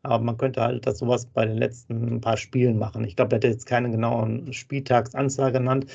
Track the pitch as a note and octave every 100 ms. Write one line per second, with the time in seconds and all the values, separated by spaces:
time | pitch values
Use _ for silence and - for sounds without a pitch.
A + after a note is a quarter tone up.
0 | - A#2 A#2 A#2 C3+ A#2 A#2 B2 A#2+ -
1 | A#2+ A#2+ - B2 A2 A2 A#2+ - - A2+
2 | A#2 A#2 A2+ A2+ - C3 B2 G#2+ G#2+ A2+
3 | G#2+ - B2 A2+ A#2 A2+ - B2 A#2+ A2+
4 | A#2 A#2+ A2 A#2 - A#2+ - C#3 C3+ A#2+
5 | A#2+ C3 C#3 C#3 C3 B2+ B2+ C3+ C3+